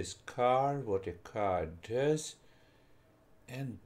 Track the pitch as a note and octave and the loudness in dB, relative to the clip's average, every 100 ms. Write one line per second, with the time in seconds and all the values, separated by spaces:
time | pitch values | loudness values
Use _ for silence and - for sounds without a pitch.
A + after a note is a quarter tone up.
0 | F2+ - - - B2 C3 C#3 C#3+ A2+ F#2+ | -2 -6 -8 2 4 6 4 0 0 -2
1 | F#2+ E2+ - A2 G2+ F2+ D#2+ E2+ - A#2+ | -2 -10 -8 -2 0 2 -2 -6 -4 0
2 | D3 D#3 - - - - - - - - | 2 2 -2 -12 -20 -20 -20 -20 -20 -20
3 | - _ _ - - B2+ C3+ G2 | -20 _ _ -20 -12 -8 -6 -8